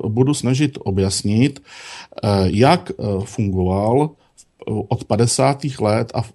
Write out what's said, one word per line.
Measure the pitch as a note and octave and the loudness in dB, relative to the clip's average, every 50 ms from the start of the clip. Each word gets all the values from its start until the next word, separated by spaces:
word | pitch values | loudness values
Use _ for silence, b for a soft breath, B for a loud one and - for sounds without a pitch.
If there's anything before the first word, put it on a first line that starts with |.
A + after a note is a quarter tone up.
| - A2 | -2 -2
budu | G#2+ A#2 B2+ C#3 D3 | 0 2 2 2 0
snažit | - - A#2+ B2+ C3 D#3 C#3+ - - - | 0 0 0 2 2 0 0 -2 -4 -6
objasnit, | - F#2+ F#2+ F#2+ G2 F#2+ - - G2+ G#2 A2+ B2+ D3 - - - | -2 0 0 0 0 0 -2 0 0 2 4 2 2 0 -4 -14
eh, | - - - - - - - - - - - - G#2+ G2+ G2 F#2+ | -20 -20 -20 -18 -18 -18 -18 -20 -18 -10 -4 0 2 2 2 2
jak, | F#2 - G#2 A#2+ C#3 E3+ E3+ - - | 2 4 4 6 6 6 4 0 -4
eh, | - - - G#2 G2+ F#2+ G2+ | -8 -6 -4 -4 -4 -4 -4
fungoval | - - - A2 G2+ F#2 F#2 F2+ F2+ F#2 G2 G#2 A2 A#2+ C3+ D3 D#3 D3+ b b b b b - _ _ _ - | -6 -4 -4 -2 -2 0 0 0 0 0 0 2 2 2 2 0 0 -4 b b b b b -20 _ _ _ -8
od | - A2 G#2+ G#2+ - - A#2 - | -6 -6 -6 -4 -4 -6 -6 -4
padesátých | - A#2 G#2 A#2 A#2 - - C3 C3+ C#3 C#3 - D3 C3 - | -2 0 2 2 2 2 2 2 2 0 0 -4 -6 -4 -2
let | A2+ G#2 G#2 A2+ A#2 A2 - | 0 0 0 0 -2 -2 -4
a | - A#2 | -6 -6
v-, | - | -6